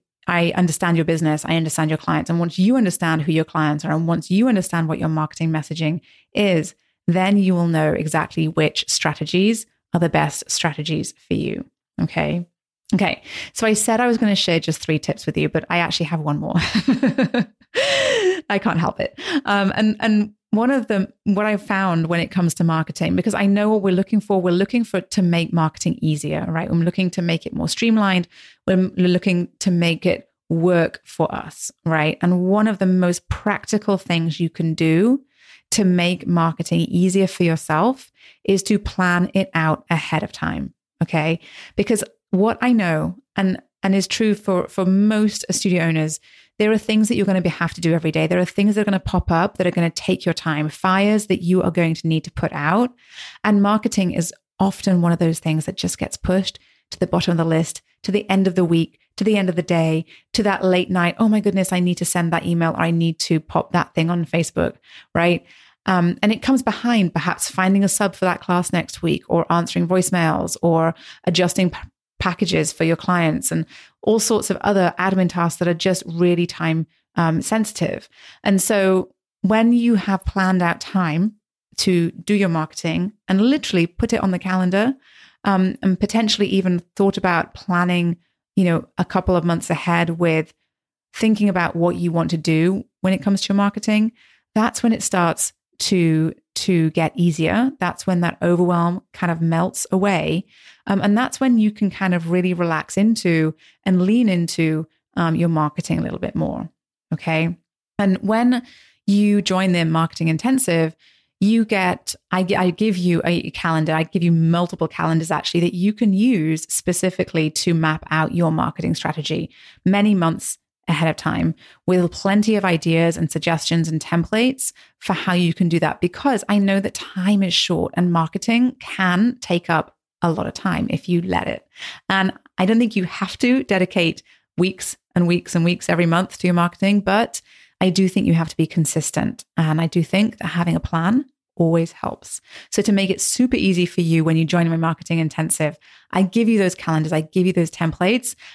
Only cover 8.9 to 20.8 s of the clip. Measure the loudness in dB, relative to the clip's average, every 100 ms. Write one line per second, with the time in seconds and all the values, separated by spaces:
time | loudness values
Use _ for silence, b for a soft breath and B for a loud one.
8.9 | -2 -2 -4 -2 0 2 0 -6 _ _
9.9 | -2 0 0 -2 -4 -6 -4 -4 -4 -4
10.9 | -4 -6 -10 -6 -4 -4 -6 -12 _ _
11.9 | -6 -4 -2 -2 -4 -6 _ _ _ -2
12.9 | 0 0 -4 B B B -2 0 2 2
13.9 | 2 2 2 2 0 2 0 0 -4 -2
14.9 | -4 -2 -6 -4 -2 -2 -2 -2 -2 -2
15.9 | -2 -4 -4 -2 -4 -2 -2 0 0 0
16.9 | 2 2 0 0 0 -4 _ _ B 0
17.9 | 0 0 2 0 0 -2 -2 0 0 -2
18.9 | -4 -8 -8 B -4 0 0 0 0 0
19.9 | 0 0 0 0 -6 -4 0 2 0